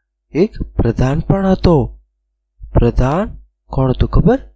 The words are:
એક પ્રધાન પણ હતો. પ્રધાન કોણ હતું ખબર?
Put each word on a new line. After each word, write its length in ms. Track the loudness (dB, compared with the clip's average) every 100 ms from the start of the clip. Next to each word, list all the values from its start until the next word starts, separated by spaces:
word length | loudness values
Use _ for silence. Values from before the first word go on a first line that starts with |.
| _ _ _
એક 320 | -2 -2 -4
પ્રધાન 580 | -10 -2 -2 0 -2 -2
પણ 260 | -2 0 2
હતો. 540 | 2 2 2 0 -8 _ _ _ _ _ _ -4
પ્રધાન 640 | 0 2 2 0 0 -4 -10 -20 _ _
કોણ 240 | -2 -2
હતું 180 | 0 0
ખબર? 300 | 2 2 2 -4